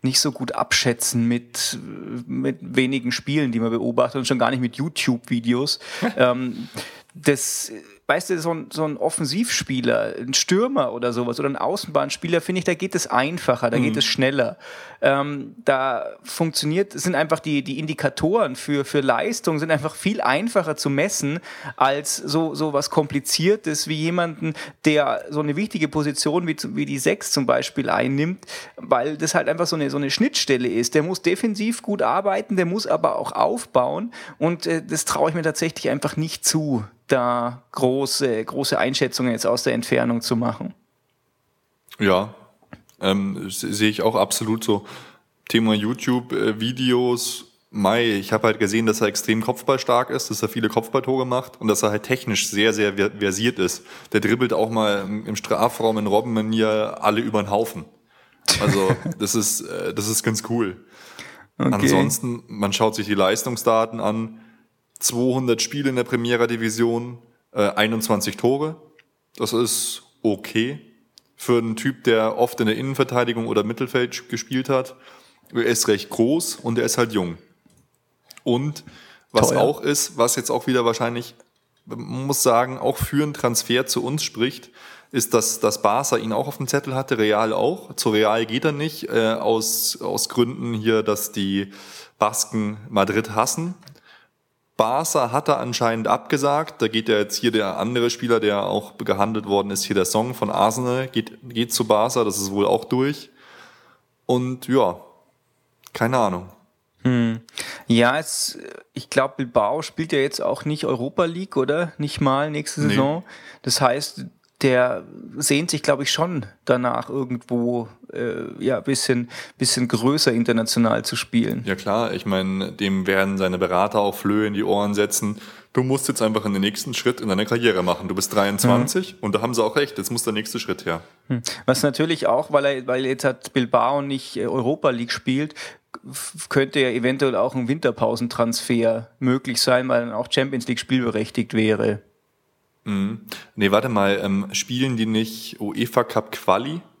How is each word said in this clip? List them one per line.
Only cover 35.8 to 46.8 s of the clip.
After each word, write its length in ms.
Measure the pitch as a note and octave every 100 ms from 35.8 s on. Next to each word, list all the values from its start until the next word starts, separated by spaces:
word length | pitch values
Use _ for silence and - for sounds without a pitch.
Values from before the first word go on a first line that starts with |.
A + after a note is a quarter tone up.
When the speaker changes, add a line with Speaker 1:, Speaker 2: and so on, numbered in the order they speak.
| -
Speaker 1:
einfach 260 | C#3 - -
nicht 300 | D#3+ - -
zu, 380 | D#3+ D3+ B2 G2+ _ -
da 560 | C3+ B2 A#2+ A#2+ B2 _
große, 720 | - C3 C3 C#3 - C#3 A2
große 340 | A2 C3+ C3+ -
Einschätzungen 540 | A2+ - C3 - B2+
jetzt 140 | A2+ G2
aus 160 | A#2+
der 100 | -
Entfernung 460 | A#2+ - B2+ A#2+ A#2
zu 160 | - A#2+
machen. 380 | A#2+ A2+ - - _ _ _ _ _ _ _ _ _ _ _ -
Speaker 2:
Ja, 340 | G2+ F#2 G#2+ - - _ _ - _ _
ähm, 500 | F#2+ G2 G2 - F#2+
se-, 220 | F#2+ -
sehe 180 | G2+ G#2+
ich 120 | G#2+
auch 140 | A2 G#2
absolut 480 | G2+ - A2 A2
so. 220 | - G2+ - - - - _ _ -
Thema 260 | A#2 A2
YouTube, 600 | G#2+ G#2 A#2 - B2 B2
äh, 260 | G#2 A2 A2
Videos, 840 | A2+ B2+